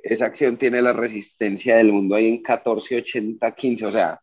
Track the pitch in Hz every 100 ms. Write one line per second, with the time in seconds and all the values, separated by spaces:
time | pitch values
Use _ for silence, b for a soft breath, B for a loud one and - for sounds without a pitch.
0 | - 110 110 - 139 120 131 123 123 117
1 | 117 107 - - 107 98 123 113 110 101
2 | 98 104 113 117 117 117 120 107 - 120
3 | - 127 107 110 117 - 135 110 107 107
4 | 82 80